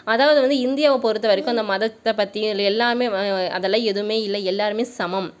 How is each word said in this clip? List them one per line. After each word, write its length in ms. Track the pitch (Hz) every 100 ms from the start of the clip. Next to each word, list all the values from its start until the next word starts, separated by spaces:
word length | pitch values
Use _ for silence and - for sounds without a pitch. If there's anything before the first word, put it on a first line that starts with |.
அதாவது 360 | - 226 285 294
வந்து 180 | 254 285
இந்தியாவை 400 | 247 277 294 262
பொறுத்த 280 | 226 214 220
வரைக்கும் 260 | 196 208
அந்த 100 | 233
மதத்தை 500 | 214 190 220 220 226
பத்தி 260 | 214 202 208
இல்ல 200 | 214 202
எல்லாமே, 460 | 202 214 240 240 247
அஹ், 400 | 196 202 190 180
அதெல்லாம் 320 | 185 190 208
எதுவுமே 400 | 226 196 208 220
இல்லை, 220 | 208 208
எல்லாருமே 400 | 190 196 208 214
சமம் 500 | 247 - 180 190 175 -